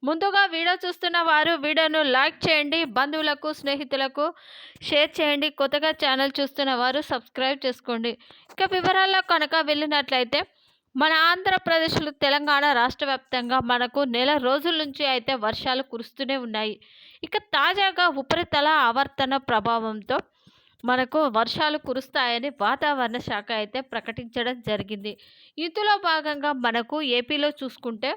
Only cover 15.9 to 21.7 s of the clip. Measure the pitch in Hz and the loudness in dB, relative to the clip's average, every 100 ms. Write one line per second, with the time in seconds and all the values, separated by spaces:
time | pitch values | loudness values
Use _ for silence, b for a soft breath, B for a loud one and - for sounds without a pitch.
15.9 | 233 226 _ 262 269 240 214 214 208 B | -10 -14 _ -4 -4 -4 -4 -6 -6 B
16.9 | B B B 349 427 415 - 294 370 381 | B B B -8 -8 -2 0 2 2 0
17.9 | 359 349 277 269 320 339 294 294 311 247 | 4 2 2 0 0 2 2 4 4 4
18.9 | 233 277 - 269 269 262 233 214 233 220 | 2 0 0 -2 -2 0 0 2 -2 -2
19.9 | 214 196 277 - b b b b b 240 | -8 -4 -4 -4 b b b b b -2
20.9 | 254 254 302 302 220 233 - 311 | 0 0 0 2 2 0 0 0